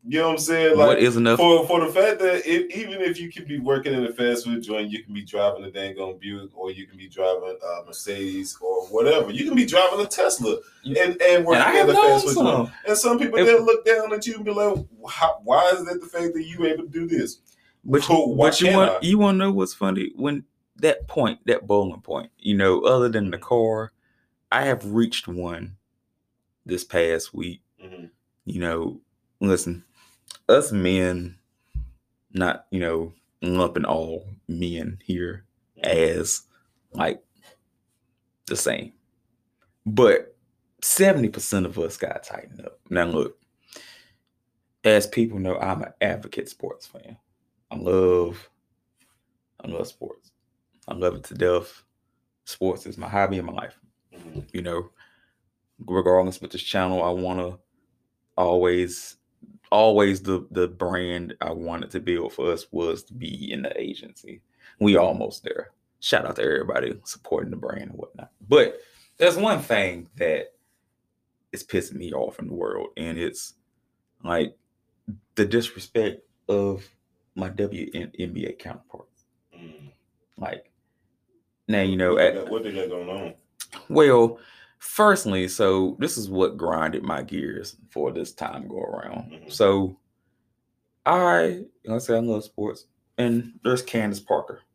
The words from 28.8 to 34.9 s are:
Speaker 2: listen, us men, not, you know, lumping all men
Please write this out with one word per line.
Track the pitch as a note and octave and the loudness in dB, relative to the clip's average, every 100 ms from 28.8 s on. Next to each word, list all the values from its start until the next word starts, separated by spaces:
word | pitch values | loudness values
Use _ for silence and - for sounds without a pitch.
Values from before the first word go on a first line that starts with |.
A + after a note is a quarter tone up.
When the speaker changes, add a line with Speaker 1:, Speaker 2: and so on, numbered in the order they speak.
| E2 - _ _ _ _ | -4 -8 _ _ _ _
Speaker 2:
listen, | G2+ F#2 - F2 _ _ _ _ _ - - | 2 2 0 -8 _ _ _ _ _ -8 4
us | C3 - | 4 4
men, | G#2 F2+ F#2 F2+ F2+ F2 - _ _ _ - - _ _ _ _ | 0 2 2 0 -2 -8 -14 _ _ _ -12 -12 _ _ _ _
not, | F#2 F2+ - _ | -2 -2 -2 _
you | F#2+ | -4
know, | E2+ E2 E2 _ _ _ | -2 -4 -6 _ _ _
lumping | F2 F2+ F2 - | -2 0 0 0
all | - D#2+ E2 E2 G2 G2 - | -2 -2 -4 -10 -12 -18 -10
men | E2+ F2 E2+ E2 | -6 -4 -6 -10